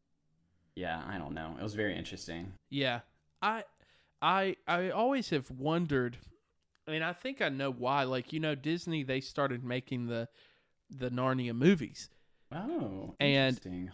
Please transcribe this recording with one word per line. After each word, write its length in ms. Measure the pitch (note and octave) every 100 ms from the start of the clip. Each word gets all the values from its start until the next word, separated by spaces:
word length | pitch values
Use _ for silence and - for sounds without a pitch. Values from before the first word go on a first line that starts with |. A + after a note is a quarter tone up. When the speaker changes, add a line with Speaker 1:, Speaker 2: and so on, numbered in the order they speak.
| _ _ _ _ _ _ _
Speaker 1:
yeah, 280 | - F2 D#2+ C#2+
I 120 | G2
don't 160 | D2
know. 200 | D#2+ D#2+ C#2+
It 40 |
was 120 | G#2+
very 220 | G#2 G#2 F2+
interesting. 560 | - F#2 - E2 F#2 F#2 _
Speaker 2:
Yeah. 300 | C#3 C3+ A#2+ - _ _ _
I, 240 | G3+ A3 G3+ _ _ _ _ _
I, 360 | D3+ F#3+ G3 - -
I 240 | F3 F#3
always 400 | D#3+ A#3+ C4+ -
have 200 | D3+ C3
wondered, 680 | B2+ C#3+ E3 E3+ C3+ B2 A#2+ - - _ _ _ _ -
I 40 |
mean, 120 | D#3
I 100 | D#3+
think 280 | F3 C4 C4+
I 60 | E3+
know 220 | C3+ C#3
why. 340 | B2 A#2+ C#3+
Like, 280 | C3 B2+ B2
you 80 | D#3
know, 140 | D#3
Disney, 480 | C#3+ D3 F3 F3 D#3+
they 180 | C3 C3
started 420 | - - C#3 B2
making 420 | B2 B2+ - B2+ A#2+
the, 220 | A#2 A#2 - - _ _ _ _
the 200 | C3+ B2+
Narnia 440 | B2 C3 C3 B2
movies. 540 | A2+ D3+ F#3 B2 - - _ _ _ _
Speaker 1:
Oh, 600 | D#3+ A3+ E4+ A2+ F#2+ G#2+ -
Speaker 2:
And, 360 | C#3+ C#3 C3+ C3
Speaker 1:
interesting. 300 | F#2 F2+ F#2